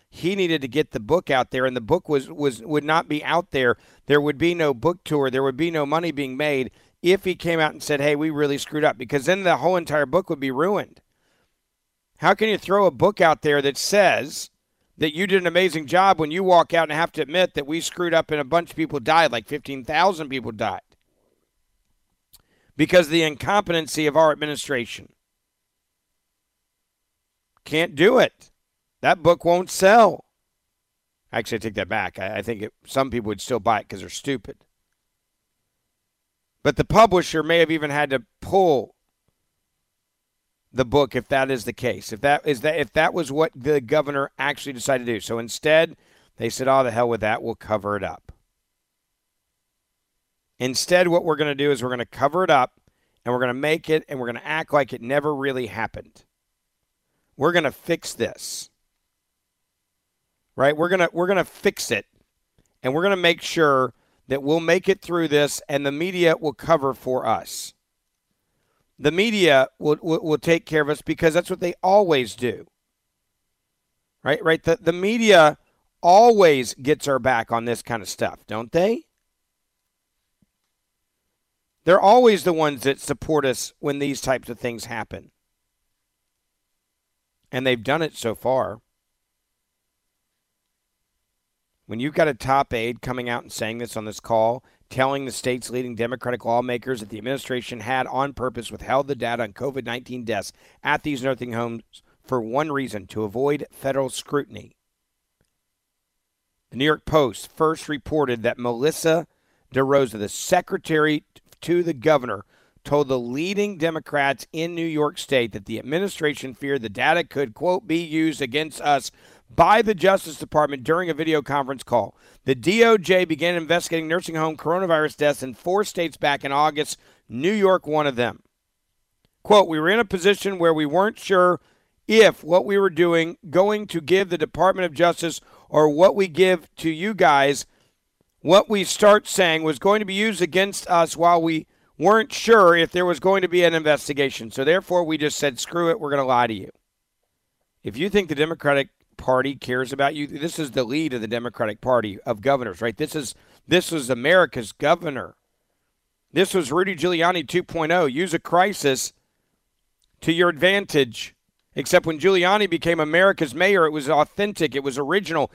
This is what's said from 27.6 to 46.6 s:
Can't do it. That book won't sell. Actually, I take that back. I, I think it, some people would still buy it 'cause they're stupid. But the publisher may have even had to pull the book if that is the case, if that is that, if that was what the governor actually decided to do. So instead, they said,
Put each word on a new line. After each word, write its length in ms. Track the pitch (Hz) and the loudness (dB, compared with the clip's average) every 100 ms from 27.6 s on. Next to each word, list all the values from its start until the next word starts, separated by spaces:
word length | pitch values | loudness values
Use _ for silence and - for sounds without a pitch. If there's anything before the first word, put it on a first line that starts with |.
Can't 300 | - 151 165 | -6 -4 -4
do 240 | 139 185 254 | 2 4 4
it. 320 | 156 - _ _ _ _ _ _ | 2 -2 _ _ _ _ _ _
That 200 | 131 170 | 0 2
book 240 | 156 170 | 2 2
won't 240 | 165 175 180 | 2 0 -2
sell. 580 | - 190 226 214 147 - _ _ _ _ _ _ _ _ _ _ | 2 6 8 6 4 -10 _ _ _ _ _ _ _ _ _ _
Actually, 240 | 113 110 113 | -6 -4 -6
I 20 | |
take 160 | 110 | -6
that 140 | 101 90 | -6 -4
back. 320 | 107 92 - | -4 -4 -6
I, 160 | 95 104 | -8 -6
I 60 | |
think 200 | 104 113 | -6 -8
it, 100 | 107 - - | -10 -14 -6
some 240 | 131 135 | -2 -2
people 200 | 120 107 | -2 -6
would 100 | 98 | -8
still 180 | - 120 | -4 -4
buy 220 | 98 107 | 0 -2
it 80 | - | -2
'cause 100 | 101 | -14
they're 100 | 90 | -14
stupid. 500 | - - 131 - - _ _ _ _ _ _ _ _ _ _ _ _ _ _ _ _ _ _ _ _ | -10 -6 -6 -8 -20 _ _ _ _ _ _ _ _ _ _ _ _ _ _ _ _ _ _ _ _
But 140 | - 147 | -2 0
the 80 | |
publisher 580 | 147 180 226 180 160 160 | 2 6 6 6 2 -2
may 160 | 151 170 | 2 4
have 120 | 160 | 4
even 180 | 160 147 | 2 -2
had 200 | 143 147 | -2 0
to 120 | 131 - _ | -2 -4 _
pull 540 | - 185 185 135 101 _ _ _ _ _ _ _ _ _ _ _ _ _ _ _ _ _ _ | -2 2 4 2 0 _ _ _ _ _ _ _ _ _ _ _ _ _ _ _ _ _ _
the 120 | 120 | -4
book 320 | 127 135 135 127 | 2 2 2 0
if 100 | 117 | -2
that 220 | 135 135 | 0 0
is 140 | 135 | -2
the 80 | 104 | -4
case, 400 | 110 127 98 - | -6 -4 -4 -10
if 80 | 104 | -4
that 260 | 139 147 - | 0 0 0
is 140 | 131 | -2
that, 180 | 143 160 | -2 -2
if 140 | 135 | -2
that 200 | 156 165 | 0 0
was 200 | 180 147 | 0 -4
what 180 | 139 160 - | -2 -2 -2
the 240 | 127 147 | -2 -2
governor 500 | 117 147 139 143 143 - | 0 0 0 -4 -6 -4
actually 340 | 139 139 - | -6 -4 -10
decided 320 | 127 107 131 | -10 -2 -2
to 100 | 120 | -2
do. 60 | 110 | -6
So 200 | - 117 | -6 -8
instead, 560 | 117 - 156 160 165 - _ _ _ _ | -8 -6 2 4 2 -4 _ _ _ _
they 120 | 117 | -8
said, 200 | - | -4